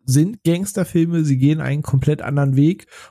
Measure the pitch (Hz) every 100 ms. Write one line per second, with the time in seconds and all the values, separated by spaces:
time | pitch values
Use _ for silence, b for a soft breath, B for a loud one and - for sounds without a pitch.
0 | - 131 170 226 165 170 196 - 175 175
1 | 165 170 156 131 139 156 131 143 - 135
2 | 139 151 - 143 139 135 151 190 - B
3 | B